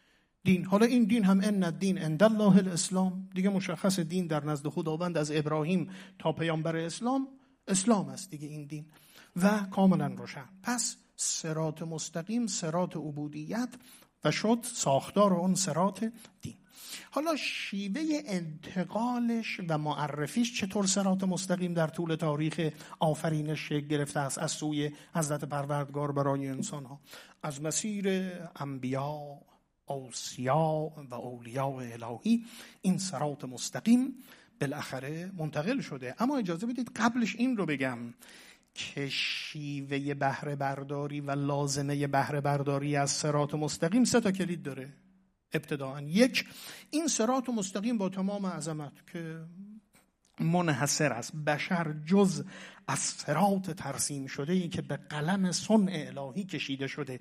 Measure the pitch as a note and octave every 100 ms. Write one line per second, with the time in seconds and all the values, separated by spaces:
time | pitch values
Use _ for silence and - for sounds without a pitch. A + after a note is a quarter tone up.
0 | _ _ _ _ F#3 F3+ - G3 A#3+ B3+
1 | G#3+ A#3+ F#3+ G3 G#3 G3+ F3 D#3+ G3 E3+
2 | D#3 D#3 G#3+ G#3+ G#3 F#3+ F#3 E3+ - F#3
3 | F#3 F#3 F#3+ F#3 F#3+ F#3+ F#3+ E3 G3 F#3+
4 | D#3+ F#3 E3+ D#3 D3 D3 D3 F3 D#3+ D#3
5 | F3 D#3+ D3+ D#3 D3 D#3 D3+ F#3 - -
6 | - - E3 D#3 E3 D#3+ D#3+ E3 E3 D#3+
7 | A#3 C4+ C4+ - _ _ - F#3+ A#3+ G#3+
8 | C#3+ C3 - D3+ D3 D3+ C#3+ D3+ D3+ -
9 | - - - F#3 G3 G#3+ G3 - F#3+ E3
10 | C#3+ B2+ - - C3 - - B3 - -
11 | _ - - - E3 D#3 D#3+ D#3 E3 D#3+
12 | - E3+ E3 A3+ A#3 - D#3+ E3 F3+ E3
13 | D3+ D3 D3 D3+ D#3 G#3 B3 - - -
14 | _ _ D3+ D3+ G#3+ A#3+ - - D3+ C3+
15 | - G3 G3+ F3 F3+ F3 - D3 G3 G3
16 | A3+ - - _ - - _ - - -
17 | - C#4 D#4 D4 - - - G3 G3+ G#3
18 | D#4+ D4 D4 F#3 E3 D3+ - F#3 F3 G#3
19 | A#3+ B3 A#3+ A#3 G#3+ - F3 D#3 D3+ C#3+
20 | D3 C#3+ D3 - A#3 - F#3+ G#3 F#3+ G3+
21 | G3 F#3+ F#3+ F#3 F#3 F3+ F3+ E3+ D#3+ D#3+
22 | E3+ D#3 D#3+ D3 D#3 D3+ D#3+ - - -
23 | E3 D3+ E3 D#3 D3+ D3 - D3 D3 D3
24 | C#3+ D3+ C#3 - D#3+ - D3+ D3+ D3 D3
25 | - E3+ D3 D3 C#3+ C#3+ C#3 D3 C3+ C#3+
26 | D3 C#3 C#3 C#3 C#3 C3+ - D3+ C3 C#3
27 | - - - - D#3 C#3 D#3 D3+ G#3+ G3+
28 | G3 F#3+ F#3 F3 E3 - C#3+ C3+ B2+ C3+
29 | C#3+ D3+ D3 C#3 - _ _ _ - C#3
30 | B2+ - - - B2 D3 D#3+ D#3 D#3 D3+
31 | C#3 A#2+ B2 B2 A#2 B2+ C3+ C3 B2 A#2
32 | A#2 A#2 G#3+ A#3 A#3 - - - F#3+ E3
33 | - C3 D3+ C#3 B2+ B2 - B2+ G#3+ A#3+
34 | C#4 - - - _ - C#3 D3 - C3
35 | C3+ D#3+ F3+ F#3+ D#3 D3+ D#3+ C4+ - C#3
36 | B2 - A#3+ C#4+ F#3+ E3 A#3 B3+ A#3+ -
37 | A3+ B3 A3 - B3 A#3 E3 C#3+ C3 A#2+
38 | A#2+ - - - - - _ - - -
39 | C#3 - - - - D3+ D3 C#3+ C#3 C#3
40 | C#3 C#3 C#3 C3 D3+ C#3+ C#3 C#3 C#3 C#3+
41 | D3 D3 C#3 C#3 C#3+ C#3+ C#3+ C#3 C#3 C#3+
42 | C#3+ C3+ B2+ D3 C#3+ C#3+ C#3 C#3 C#3+ C#3+
43 | C#3+ - D3+ D3 D3 D3+ D3+ - E3 A3
44 | A3 B3 A3+ F#3+ E3+ E3+ C#3+ C3 C3 -
45 | _ _ _ _ _ D#3+ - D3 C3+ C#3
46 | C#3+ F3 B3 - - - - - - D4
47 | D#4+ - A3 C4 C4 A#3 F#3+ G#3+ G#3+ A#3+
48 | F#3 F#3+ F#3+ G3+ F#3+ E3 D3 D3+ C#3+ -
49 | - E3+ E3 D#3+ D#3+ F3 G3+ G#3+ - _
50 | _ _ _ - E3 F3 E3+ C3 C#3+ -
51 | D3 A#2 A#2+ D#3 D3+ D3 - F3 D3+ D3+
52 | D3+ G3 G3 D3+ C#3+ - - - - C#3+
53 | - - - D3 G3+ G3 F#3+ D3+ C#3 C#3
54 | - C#3+ C3+ - C#3+ F#3 F3 - D3 C#3
55 | - D3+ D3+ G3 F#3 E3 - A3 F#3+ D#3
56 | C3 C3 C#3 B2 F#3+ D3+ - C3+ C3+ -
57 | C3 B2+